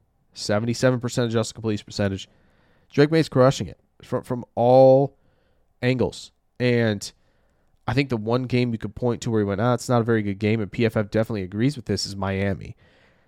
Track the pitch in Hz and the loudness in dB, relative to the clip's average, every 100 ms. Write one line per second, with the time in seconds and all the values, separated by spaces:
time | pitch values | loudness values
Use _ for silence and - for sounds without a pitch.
0 | _ _ _ - - 104 117 117 131 123 | _ _ _ -12 -4 -2 -2 0 0 0
1 | 120 - 120 113 110 - 113 104 - - | -2 -4 -2 -2 -2 -6 -6 -6 -6 -4
2 | 101 98 - _ _ _ _ _ _ - | -2 -4 -10 _ _ _ _ _ _ 2
3 | 147 165 151 131 127 - 98 - _ _ | 2 2 0 4 4 2 -6 -12 _ _
4 | - 127 - 123 - - 120 131 135 131 | -8 -8 -6 -8 -6 0 4 8 8 6
5 | 139 - _ _ _ _ _ _ 123 127 | 4 -6 _ _ _ _ _ _ -2 0
6 | 95 - - _ _ - 123 120 113 101 | -2 -4 -16 _ _ -4 0 2 2 -2
7 | - - _ _ _ _ _ _ - 120 | -6 -16 _ _ _ _ _ _ -4 -2
8 | 135 117 107 123 123 123 123 113 104 - | 0 -2 -2 -2 0 0 0 -2 -8 -4
9 | 120 113 123 110 101 98 120 120 - 120 | -4 -2 -2 0 0 0 0 0 0 0
10 | 113 113 104 98 104 113 98 - 113 113 | 2 0 -2 -2 0 0 -2 -2 0 0
11 | 101 107 110 104 90 104 131 143 - 98 | 0 -2 -2 -4 -6 -2 -2 -2 -4 -4
12 | - 98 98 95 98 73 50 - _ _ | -4 -6 -4 -2 -2 -4 -8 -18 _ _
13 | _ _ | _ _